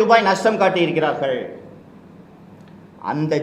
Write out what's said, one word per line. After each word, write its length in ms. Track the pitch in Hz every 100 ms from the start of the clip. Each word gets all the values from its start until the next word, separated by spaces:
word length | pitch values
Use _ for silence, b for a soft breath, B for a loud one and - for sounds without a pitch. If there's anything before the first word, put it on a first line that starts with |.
ரூபாய் 260 | 214 233 196
நஷ்டம் 300 | 190 226 208
காட்டியிருக்கிறார்கள். 760 | 190 180 160 160 147 139 135 123 - - - - - - - - - - - - - - - - 95
அந்த 240 | 143 156 151